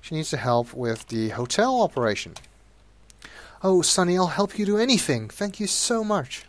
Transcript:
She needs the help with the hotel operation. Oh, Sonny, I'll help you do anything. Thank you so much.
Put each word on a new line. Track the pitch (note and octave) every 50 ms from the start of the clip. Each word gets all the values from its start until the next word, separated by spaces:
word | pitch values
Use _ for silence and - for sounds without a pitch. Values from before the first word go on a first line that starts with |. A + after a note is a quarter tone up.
She | - - E3
needs | D#3 D#3 -
the | -
help | C3 G#2+ B2+ A#2+ A#2+ A#2+ A#2+ -
with | A#2+ B2+ A#2 A2+ G#2+ -
the | - A2+ A2+ A2 A2
hotel | G#2+ - B2 B2 - - G#3+ B3+ C4 B3
operation. | A3 F3 - - A#2+ A2+ G#2 - - - - - - - _ _ _ _ _ _ _ _ _ _ _ _ - _ - - - - - - - -
Oh, | - F#3+ F#3+ F3+
Sonny, | E3 - - - F#3 F3 F3
I'll | F#3 F#3
help | F3 D3 - G3+ G3 -
you | - G#3+
do | F#3+ G#3
anything. | G#3 A3+ B3+ C4 F#3+ - - C#3+ A#2 A2 A2
Thank | - - G3+ G3+ F#3+ -
you | G#3
so | F#3+ - - - - A#3+ A3+ A3
much. | G#3 G#3 F#3+ C#3 B2 - - -